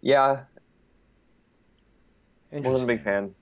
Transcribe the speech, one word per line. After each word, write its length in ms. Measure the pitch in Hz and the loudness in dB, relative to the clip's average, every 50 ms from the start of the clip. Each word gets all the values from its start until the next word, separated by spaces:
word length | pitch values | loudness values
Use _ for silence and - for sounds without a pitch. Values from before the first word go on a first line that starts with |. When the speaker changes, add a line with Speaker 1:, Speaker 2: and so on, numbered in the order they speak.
Speaker 1:
yeah. 440 | - - 135 139 135 135 139 131 - _ _ - _ _ _ _ _ _ _ _ _ _ _ _ _ _ _ _ _ _ _ _ _ _ _ _ _ _ _ _ _ _ _ _ _ _ _ _ _ _ | 2 2 4 4 4 2 2 -2 -6 _ _ -20 _ _ _ _ _ _ _ _ _ _ _ _ _ _ _ _ _ _ _ _ _ _ _ _ _ _ _ _ _ _ _ _ _ _ _ _ _ _
Wasn't 160 | - 147 139 | -12 -6 -2
a 200 | 131 131 131 127 | 0 0 0 0
big 120 | 120 120 110 | 0 -2 -2
Speaker 2:
Interesting. 0 | |
Speaker 1:
fan. 360 | 110 104 101 101 101 98 95 _ | -2 -2 -2 -2 -2 -6 -12 _